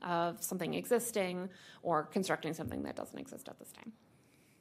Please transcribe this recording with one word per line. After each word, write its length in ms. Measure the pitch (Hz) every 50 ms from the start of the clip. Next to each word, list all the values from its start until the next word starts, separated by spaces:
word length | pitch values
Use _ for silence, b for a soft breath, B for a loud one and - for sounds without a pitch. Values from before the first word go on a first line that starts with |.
of 400 | - 180 175 170 170 175 - 214
something 320 | - - 190 180 170 160 156
existing 760 | 175 170 - 247 226 233 - - 214 190 180 180 180 180 185 B B B B B B -
or 200 | 175 165 151 151
constructing 500 | - - 202 185 - 160 156 - 156 165
something 300 | - 151 - - 67 71
that 120 | 67 -
doesn't 240 | - - - - 69
exist 300 | 67 - - - - -
at 100 | - -
this 120 | - - -
time. 180 | - - - - - - b b b b b b b b b b b